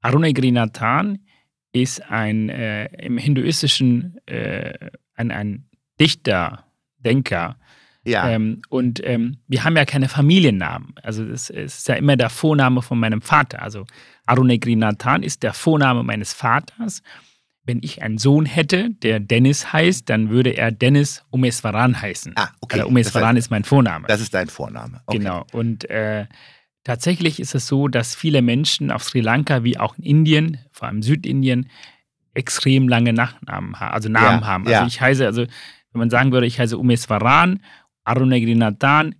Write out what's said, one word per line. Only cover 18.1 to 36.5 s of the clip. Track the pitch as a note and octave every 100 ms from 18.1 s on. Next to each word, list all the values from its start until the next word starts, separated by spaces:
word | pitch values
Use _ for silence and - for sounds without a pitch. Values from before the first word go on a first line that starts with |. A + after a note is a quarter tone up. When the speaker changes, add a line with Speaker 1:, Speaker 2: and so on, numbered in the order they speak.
| A2
Speaker 1:
Sohn | B2 C#3+ D#3
hätte, | E3+ D3+ F3+ A#3
der | G#3+ A2+ A2
Dennis | G2+ A#2+ C3 D3 -
heißt, | D#3+ E3+ F#3 -
dann | A2 A2
würde | A#2 B2+
er | - A2+
Dennis | A2 B2+ C#3+ D3 - _
Umeswaran | B2+ B2+ A2+ A2+ G#2+ B2 A#2
heißen. | G#2 - - -
Speaker 2:
Ah, | - _
okay. | - A2+
Speaker 1:
Weil |
Umeswaran | - B2 A2+ A#2 A2
Speaker 2:
Das | A#2+
heißt, | A#2
Speaker 1:
ist |
mein | A2
Vorname. | G2+ C#3 A#2 E2 -
Speaker 2:
das | G#2+
ist | A2
dein | F#2+ F2+
Vorname. | - B1 G#1+ A1+ - -
Okay. | A#2+
Speaker 1:
Genau. | G2+ F2+ -
Und, | A#2 A#2 G#2+ -
äh, | A2 G#2+ G#2+ G2+ - - _ _ _
tatsächlich | - A#2+ E3+ F3+ E3+ D3+
ist | C3+ C#3
es | -
so, | C#3 C#3
dass | A#2+ A2+
viele | - D#3+ C#3+
Menschen | A#2+ B2 D#3 - C#3
auf | A#2
Sri | - C3
Lanka, | A2+ B2 C#3+ C3+
wie | A#2 B2
auch | A2 -
in |
Indien, | - D3 D#3 D3+ D#3+ D3 -
vor | - A#2+
allem | G#2
Südindien, | G#2+ D#3 F3 C3+ C3 B2 C3 - - _ _ _ _
extrem | - B2 - C3+ C3+ C3
lange | A#2+ A#2+
Nachnamen | A2+ B2 - - F#2+ F#2+ G2
ha-, | -
also | - G#2+
Namen | A2 A#2 A#2
Speaker 2:
Ja, | G#2+
Speaker 1:
haben. | F#2 G#2+
Also | A2
Speaker 2:
ja. | G#2+
Speaker 1:
ich | -
heiße, | C3 C3+ B2
also | A2+
wenn | A#2 - - - _ A#2
man | A#2
sagen | A#2+ C3+
würde, | B2+
ich | A#2+